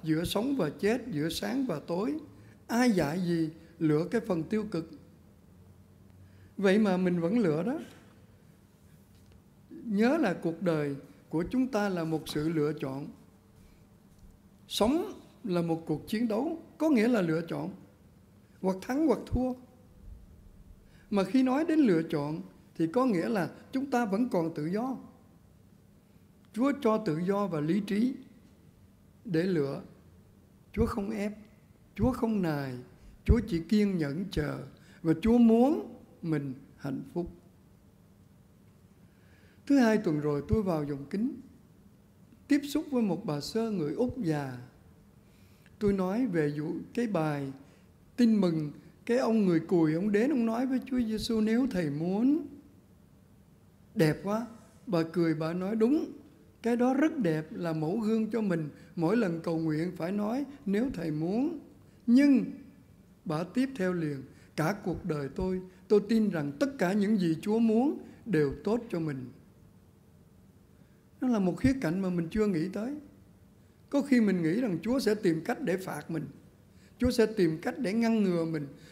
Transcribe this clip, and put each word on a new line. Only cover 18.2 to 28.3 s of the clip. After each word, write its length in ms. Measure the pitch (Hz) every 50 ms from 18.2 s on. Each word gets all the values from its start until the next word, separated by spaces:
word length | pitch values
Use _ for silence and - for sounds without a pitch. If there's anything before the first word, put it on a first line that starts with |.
| - - - - - - - -
hoặc 140 | - 185 185 185
thắng 260 | - - 254 285 330
hoặc 120 | 294 214 165 -
thua. 280 | - - 247 254 254 247 - - - - - - - - - - - - - - - - - - - - - - - - - - - - - - -
Mà 140 | 208 202 190
khi 200 | 190 - 262 262
nói 220 | 262 254 285 330
đến 140 | 339 311 311
lựa 240 | 294 220 175 160 165
chọn 380 | 165 165 151 143 147 156 170 190 - - - - - -
thì 120 | - 165
có 180 | 165 - 240 262
nghĩa 240 | 262 202 165 175 220
là 200 | 233 202 160 123 - - - -
chúng 200 | - 269 277 269
ta 140 | - 240 240
vẫn 240 | 202 190 202 254 240
còn 240 | - 180 165 165 160
tự 120 | 156 151
do. 320 | 165 185 214 247 262 254 - - - - - - - - - _ - - - - - - - _ - - - _ _ _ - - - _ _ - - -
Chúa 180 | 214 254 285 277 277
cho 160 | - 220 220
tự 200 | 220 214 202 147
do 300 | 160 180 185 196 202 202
và 120 | 190 165 151
lý 200 | 147 156 180 208
trí 360 | 202 - 196 208 233 262 269 - - -